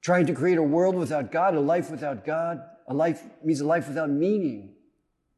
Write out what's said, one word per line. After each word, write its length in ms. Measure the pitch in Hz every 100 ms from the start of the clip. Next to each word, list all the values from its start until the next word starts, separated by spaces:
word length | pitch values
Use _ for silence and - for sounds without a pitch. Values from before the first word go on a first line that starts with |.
Trying 240 | - 180 160
to 80 |
create 240 | 143 165 175
a 60 |
world 320 | 151 156 185 185
without 360 | 170 151 131
God, 220 | 160 185
a 60 | 165
life 320 | 143 170 -
without 340 | 151 147 135 -
God, 340 | 160 170 170 - - -
a 60 |
life 280 | 135 165 151 - -
means 180 | 156 151
a 60 | 147
life 200 | 170 143
without 220 | 143 156
meaning. 640 | 143 175 214 170 110 98 - _ _ _ _ _